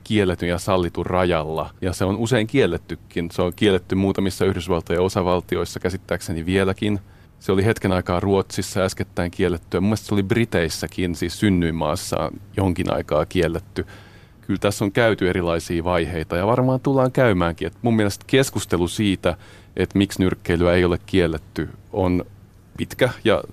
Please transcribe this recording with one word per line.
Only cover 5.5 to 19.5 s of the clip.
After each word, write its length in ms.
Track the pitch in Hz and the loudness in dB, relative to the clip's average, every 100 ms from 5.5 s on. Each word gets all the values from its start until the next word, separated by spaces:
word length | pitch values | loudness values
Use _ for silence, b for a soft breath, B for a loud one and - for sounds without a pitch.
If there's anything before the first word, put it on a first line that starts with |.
| 87 87 - | -4 -4 -4
käsittääkseni 680 | 92 92 - 87 - 82 82 | -6 -6 -4 -6 -4 -6 0
vieläkin. 540 | 95 95 95 107 101 b b b - | 0 2 0 -2 -4 b b b -8
Se 140 | - | 0
oli 120 | 95 | 2
hetken 280 | 104 110 101 | 2 2 0
aikaa 280 | 92 90 87 | 0 0 0
Ruotsissa 600 | 95 98 - - 95 - | 2 2 0 -4 -6 -2
äskettäin 500 | 95 - 101 - 87 | -2 -2 -6 -4 -4
kiellettyä. 500 | - 90 85 - 90 | 0 0 -2 -4 -2
Mun 80 | 98 | 0
mielestä 180 | 107 - | 0 0
se 80 | |
oli 80 | 104 | -2
Briteissäkin, 920 | 98 113 117 90 80 - 85 - 90 | 2 0 0 0 0 -2 -6 -4 -4
siis 260 | 82 87 - | -2 -6 -2
synnyinmaassaan, 920 | - 90 82 82 78 87 - - 80 - - - | 2 2 2 0 -2 -2 -4 -4 -4 -8 -10 -2
jonkin 380 | 95 87 90 | 0 0 -2
aikaa 320 | - - 76 80 | -2 0 -2 0
kielletty. 600 | 90 82 82 - - 85 B B B B - | 0 0 -2 -6 -8 -8 B B B B -16
Kyllä 180 | - 95 | -6 -2
tässä 240 | 104 - | -2 0
on 80 | 104 | 0
käyty 380 | 127 113 101 92 | 2 2 2 0
erilaisia 540 | 95 85 85 - 85 | 0 0 -2 -2 -4
vaiheita 520 | 85 90 85 90 78 87 | 0 0 0 -4 -4 -2
ja 100 | 98 | 0
varmaan 340 | 123 127 131 | 2 2 0
tullaan 320 | 143 135 131 | 0 2 2
käymäänkin. 540 | 131 123 92 85 80 85 | 2 2 4 0 -2 -6
Et 80 | - | -4
mun 140 | 120 113 | 0 2
mielestä 280 | 104 - - | 2 -2 0
keskustelu 600 | 131 135 110 - 85 87 | 2 2 -2 -2 0 0
siitä, 480 | - 107 92 92 85 B | 0 0 0 0 -2 B